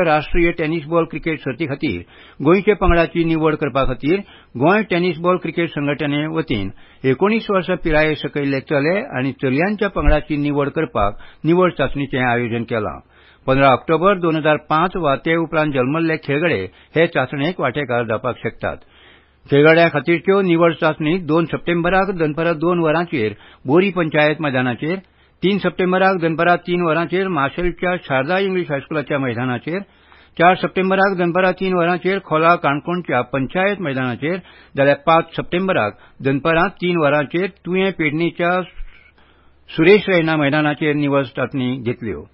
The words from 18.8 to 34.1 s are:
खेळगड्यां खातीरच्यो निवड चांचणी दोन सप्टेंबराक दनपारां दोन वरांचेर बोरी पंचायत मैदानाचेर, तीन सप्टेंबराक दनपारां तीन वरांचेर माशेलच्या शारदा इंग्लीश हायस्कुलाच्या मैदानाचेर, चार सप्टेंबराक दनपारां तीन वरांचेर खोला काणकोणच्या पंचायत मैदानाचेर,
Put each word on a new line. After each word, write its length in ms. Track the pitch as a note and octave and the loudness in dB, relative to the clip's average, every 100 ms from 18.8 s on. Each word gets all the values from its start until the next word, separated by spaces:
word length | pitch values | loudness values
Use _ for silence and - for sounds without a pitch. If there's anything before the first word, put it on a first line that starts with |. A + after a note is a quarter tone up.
| - _ - - _ _ - | -14 _ -20 -20 _ _ 0
खेळगड्यां 380 | C#3+ D3+ E3 E3 | 4 6 6 4
खातीरच्यो 480 | D3 E3 E3+ F#3+ G3 | 2 0 0 2 2
निवड 300 | F#3+ E3 E3+ | 2 4 2
चांचणी 440 | D#3 D#3+ D3+ D3+ F#3 | 2 -2 0 -2 -2
दोन 260 | D3+ D#3+ | 0 0
सप्टेंबराक 640 | E3 C#3 - E3+ E3+ F#3 F#3+ | 0 -4 -2 -2 0 0 0
दनपारां 480 | F#3 D#3 D3+ E3+ D#3+ | -2 -2 -2 -2 0
दोन 200 | E3 F3 | 0 0
वरांचेर 540 | D#3+ D#3 E3+ D3 G#2+ G#2 - - C3 | 0 0 -2 -2 -4 -6 -14 -12 2
बोरी 240 | D#3+ G3 | 2 2
पंचायत 520 | F3+ E3 D#3 D3+ D3+ | 0 0 2 2 0
मैदानाचेर, 560 | D3+ B2+ B2+ A#2 D3 F#3+ - _ _ _ | -2 -2 -2 -2 -6 -6 -10 _ _ _
तीन 160 | F3+ G3+ | -2 0
सप्टेंबराक 580 | F3+ F3+ F3+ F#3 F#3+ F#3+ | -2 -2 0 2 2 2
दनपारां 400 | E3 D#3 E3+ F3 | -2 0 2 0
तीन 260 | F3+ F3 | 0 -2
वरांचेर 460 | E3+ D3+ E3 F3+ F#3+ | 0 0 -2 -2 -2
माशेलच्या 680 | D#3+ C#3 - F3 E3 F3+ F3+ | -2 -2 -2 -4 -2 -4 -4
शारदा 420 | - C3 C3+ F#3 | -2 -2 0 0
इंग्लीश 320 | G3 F#3 D3+ | 0 -2 -2
हायस्कुलाच्या 480 | C#3 - D#3 C3+ D3 | -6 -4 -6 -2 -2
मैदानाचेर, 640 | C3+ A2+ B2+ A#2+ - F#3 G3+ _ _ - _ - | -2 -2 -4 -4 -6 -8 -10 _ _ -20 _ 2
चार 160 | E3+ | 4
सप्टेंबराक 640 | F#3 - F#3+ F#3 F#3+ G3 F#3 | 4 0 -2 0 2 2 2
दनपारां 360 | F3 F3 F#3 | 0 2 0
तीन 220 | F3+ F#3+ | 0 -2
वरांचेर 440 | F3+ E3+ F3+ F3+ G3 | 0 0 0 -2 -4
खोला 300 | - D#3 E3 F3 | -2 2 4 2
काणकोणच्या 640 | D3 D3 E3 F3+ E3 B2+ | 0 -2 -4 -6 -2 -2
पंचायत 600 | A#2+ C3+ C3 F#3 F#3+ G3+ | -2 -4 -4 -2 -2 -2
मैदानाचेर, 560 | E3 C3 B2+ | -4 -4 -4